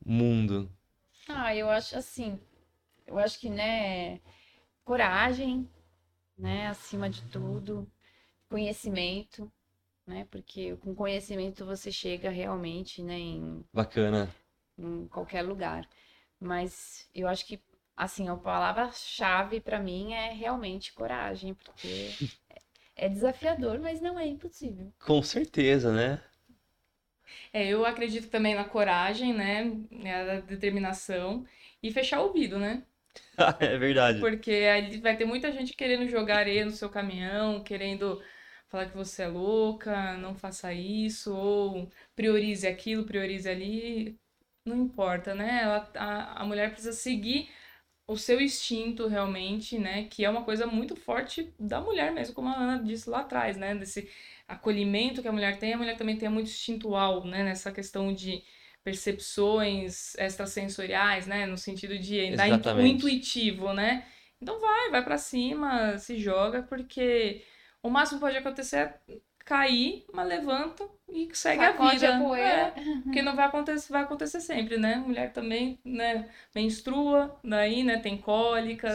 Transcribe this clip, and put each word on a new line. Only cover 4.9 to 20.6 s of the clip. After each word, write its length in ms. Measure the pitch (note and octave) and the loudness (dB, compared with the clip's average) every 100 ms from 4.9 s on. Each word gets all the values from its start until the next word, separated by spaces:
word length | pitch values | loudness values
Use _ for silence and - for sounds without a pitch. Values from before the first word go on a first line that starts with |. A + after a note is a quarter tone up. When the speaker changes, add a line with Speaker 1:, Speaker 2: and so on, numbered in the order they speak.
| B3 G#3 F#3 A#3+ B3+ C4+ B3+ B3+ _ _ _ _ _ _ - | 2 4 4 2 2 -2 -2 -4 _ _ _ _ _ _ -8
Speaker 2:
né, 300 | F#2 G3 G#2 | -4 -2 -4
acima 420 | G#2 - G3+ G3 | -8 -8 -6 -4
de 120 | - | -6
tudo, 680 | - B2+ B2+ C3 G3 G#3 G3+ _ _ _ _ _ - | -10 -8 -6 -6 -6 -8 -10 _ _ _ _ _ -8
conhecimento, 1000 | G#3+ G#3 G#3+ A3 F#3 F3+ F#3+ G#3+ - G#3+ _ _ _ _ _ - | -4 -4 -4 -6 -2 -2 -4 -8 -14 -16 _ _ _ _ _ -14
né, 200 | F#3 G3 | -12 -12
porque 460 | G3 F#3+ G3 F3+ F3+ | -14 -14 -10 -8 -8
com 180 | G3 | -10
conhecimento 680 | F#3+ G3+ G3 G3 G3 F#3+ F#3+ | -6 -2 -4 -4 -6 -6 -8
você 260 | F#3+ G3 G3+ | -10 -10 -8
chega 400 | F#3+ F#3 F3+ F#3+ | -8 -6 -4 -4
realmente, 720 | F3+ F#3+ F#3+ E3+ E3+ F#3+ - | -4 -4 -4 -6 -8 -10 -10
né, 160 | F3 F3 | -10 -8
em 460 | E3+ E3 D#3+ - - | -8 -8 -8 -10 -8
Speaker 1:
Bacana. 580 | - A2 - G#2+ G#2+ G2 - _ _ _ - | -2 -2 2 2 2 0 -6 _ _ _ -14
Speaker 2:
em 280 | E3+ E3+ F3 | -10 -8 -10
qualquer 340 | F3+ F3+ F#3 | -10 -8 -6
lugar. 460 | F3+ G3 E3+ E3 E3+ _ _ _ _ - | -6 -6 -6 -8 -10 _ _ _ _ -12
Mas 680 | F3+ F3 F3+ - - - - | -6 -4 -4 -8 -18 -18 -16
eu 120 | - F#3 | -4 -2
acho 180 | F#3+ - | -2 -4
que, 140 | G#3 _ _ _ - | -12 _ _ _ -8
assim, 320 | F#3+ - F3+ | -6 -4 -6
a 80 | F3 | -4
palavra-chave 1200 | F#3 F3+ F3+ G3+ A#3+ A#3+ - - G3+ F#3 G3+ A3 | -2 0 2 0 -2 -4 -10 -2 2 2 2 -2
pra 200 | - G#3+ | -4 -4
mim 320 | F#3+ F3+ G#3 | -2 -4 -6
é 180 | A3+ A3+ | -4 -6
realmente 600 | A3+ A3+ B3+ | -4 -4 -4